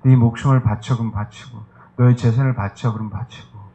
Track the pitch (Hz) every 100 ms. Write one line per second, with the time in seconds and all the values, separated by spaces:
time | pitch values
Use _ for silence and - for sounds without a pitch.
0 | 131 131 117 113 143 131 117 107 - 123
1 | 113 104 107 - - 110 107 _ - -
2 | 123 120 120 113 135 123 98 - 123 107
3 | 110 98 123 - - 104 101